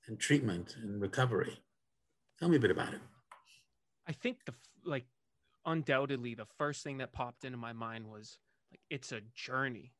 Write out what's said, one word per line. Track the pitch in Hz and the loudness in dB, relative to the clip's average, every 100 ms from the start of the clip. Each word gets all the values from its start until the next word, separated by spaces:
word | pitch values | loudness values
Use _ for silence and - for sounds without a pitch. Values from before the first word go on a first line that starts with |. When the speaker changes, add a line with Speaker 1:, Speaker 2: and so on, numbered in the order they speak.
| - | -8
Speaker 1:
and | 110 | -4
treatment | - 147 113 87 87 - | 4 4 4 -2 -4 -8
and | 113 101 | -6 -2
recovery. | 98 - 127 101 - - _ _ _ _ _ _ _ _ | -2 2 2 4 0 -4 _ _ _ _ _ _ _ _
Tell | 170 | 6
me | 156 | 8
a | |
bit | 107 | 8
about | 92 - | 4 0
it. | - - - _ - _ - _ _ _ _ - | -4 -12 -20 _ -20 _ -20 _ _ _ _ -10
Speaker 2:
I | |
think | 156 233 254 - | -2 -2 -2 -8
the | |
f-, | 127 - _ 170 | -12 -16 _ -4
like, | 139 123 _ _ _ _ _ - | -4 -4 _ _ _ _ _ -2
undoubtedly | 165 147 135 135 135 120 | 0 4 4 4 0 -2
the | 113 107 - | -6 -10 -2
first | 147 143 | -2 -2
thing | 151 135 | -6 -6
that | 123 | -8
popped | - 123 120 | -4 -6 -4
into | 135 127 | -8 -6
my | 117 | -8
mind | 113 113 113 110 | -6 -6 -6 -10
was, | 107 107 - _ _ _ | -14 -16 -20 _ _ _
like, | - _ | -20 _
it's | 143 - | -10 -6
a | 117 110 - | -10 -10 -12
journey. | - 131 135 117 82 _ | -4 0 0 -2 -12 _